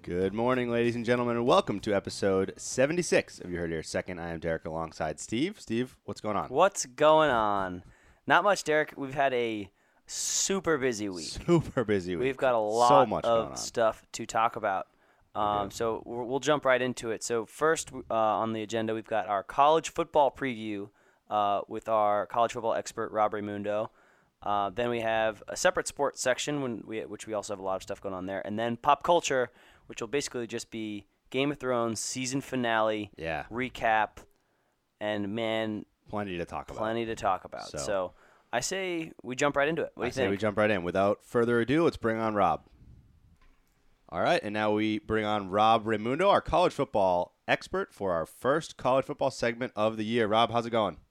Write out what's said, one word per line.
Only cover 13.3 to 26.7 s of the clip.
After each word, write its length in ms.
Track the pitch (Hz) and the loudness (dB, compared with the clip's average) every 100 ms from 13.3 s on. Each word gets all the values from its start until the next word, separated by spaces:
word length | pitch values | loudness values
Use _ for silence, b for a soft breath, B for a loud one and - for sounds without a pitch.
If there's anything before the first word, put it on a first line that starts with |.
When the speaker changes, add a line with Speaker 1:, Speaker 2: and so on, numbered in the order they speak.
| 117 | 2
Speaker 1:
going 120 | 85 | 0
on. 40 | 90 | -6
Speaker 2:
stuff 480 | 110 - 110 - _ | -6 0 0 0 _
to 160 | - 117 | -12 -4
talk 280 | 117 113 - | 0 0 0
about. 300 | 104 95 - b b b b | -2 -2 -6 b b b b
Speaker 1:
We 80 | 104 | -2
Speaker 2:
Um, 280 | 104 104 98 | 0 0 -2
Speaker 1:
do. 60 | - | -2
Speaker 2:
so 280 | 117 110 - | -2 -2 -6
we'll, 200 | 120 120 | -8 -4
we'll 120 | 135 | -2
jump 260 | 127 147 135 | 2 2 4
right 160 | 127 | 4
into 280 | 127 120 117 | 2 -4 -6
it. 140 | 101 | -6
So 240 | - 117 104 | -2 -4 -4
first, 440 | - 151 160 - | 0 0 0 -4
uh, 220 | 131 - | -12 -4
on 400 | 113 110 98 113 | 0 2 2 0
the 80 | 110 | -4
agenda, 320 | 104 113 110 | -4 -4 -2
we've 140 | 110 107 | -4 -4
got 200 | 110 95 | -4 -2
our 140 | 101 | -4
college 480 | - - 143 160 156 | -2 4 6 6 0
football 400 | - 160 156 139 | -6 0 2 2
preview, 600 | - 135 113 110 104 104 b b b _ | 0 -6 -6 -6 -6 -8 b b b _
uh, 300 | 104 101 98 - | 0 2 0 -2
with 220 | 107 - | -8 0
our 380 | 110 104 104 95 | 2 4 2 0
college 260 | 120 117 | 2 2
football 220 | 123 113 90 | 0 -2 -2
expert, 360 | - - 107 | -4 -8 -4
Rob 220 | 104 107 | 0 0
Raimundo. 560 | 107 104 101 101 104 113 b b b b _ | 0 -6 -6 -4 -2 -4 b b b b _
Uh, 260 | - 101 101 | -2 0 0
then 220 | 92 120 | -2 -2
we 80 | 120 | 0
have 420 | 113 110 110 101 - | 0 2 0 -2 -10
a 100 | - | 0
separate 300 | - 180 147 | 0 0 -6
sports 340 | - 139 - | -2 -4 0
section, 400 | 131 120 - 147 | -2 0 -2 -4
when 220 | 135 | -4